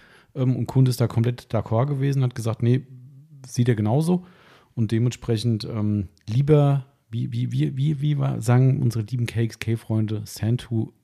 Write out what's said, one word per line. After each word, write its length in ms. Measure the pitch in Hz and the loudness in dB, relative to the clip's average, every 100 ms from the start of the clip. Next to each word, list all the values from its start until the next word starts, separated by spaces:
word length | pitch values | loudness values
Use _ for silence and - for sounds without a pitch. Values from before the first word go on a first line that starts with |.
| - - _ 139 | -20 -20 _ -2
Ähm, 200 | 131 123 | 0 0
und 120 | 117 | 0
Kunde 220 | 131 131 | 4 4
ist 100 | 117 | 4
da 60 | 117 | 0
komplett 400 | 117 117 123 - | 2 0 -2 -4
d'accord 360 | 110 - 113 139 | -4 0 0 0
gewesen, 340 | 139 139 139 | 0 0 0
hat 120 | 127 120 | 0 -2
gesagt, 260 | 110 107 | -4 0
nee, 240 | 117 123 - - 131 135 156 143 131 | 2 2 0 -20 -20 -20 -20 -20 -8
sieht 200 | - 123 | 0 2
er 60 | 107 | 2
genauso. 520 | 104 135 165 180 - - - - _ - | 2 0 2 0 -2 -20 -20 -20 _ -4
Und 160 | 107 | 0
dementsprechend, 720 | 113 123 - - 110 117 107 - | 2 0 -2 -2 0 0 -2 -4
ähm, 420 | 113 104 104 98 _ - | -4 0 0 -4 _ -4
lieber, 560 | 117 143 147 143 139 - _ - | 0 4 4 4 2 -2 _ -10
wie, 220 | 117 127 | -6 -4
wie, 180 | 117 123 | -4 -4
wie, 240 | 127 147 131 | -2 -2 -2
wie, 240 | 147 143 | -2 0
wie 200 | 147 143 | -2 0
war, 200 | 135 117 | -2 -2
sagen 400 | 110 123 131 131 | 2 4 4 2
unsere 220 | 123 113 | 0 -2
lieben 220 | 104 123 117 | -4 -4 -4
K 160 | 110 | -2
X 160 | 113 - | -4 -4
K-Freunde, 640 | - 113 - 110 107 107 104 | -4 -4 -2 -2 -2 -4 -8
"Sand 360 | - 107 123 | -6 -2 -2
to 320 | - 113 104 _ | -2 -4 -4 _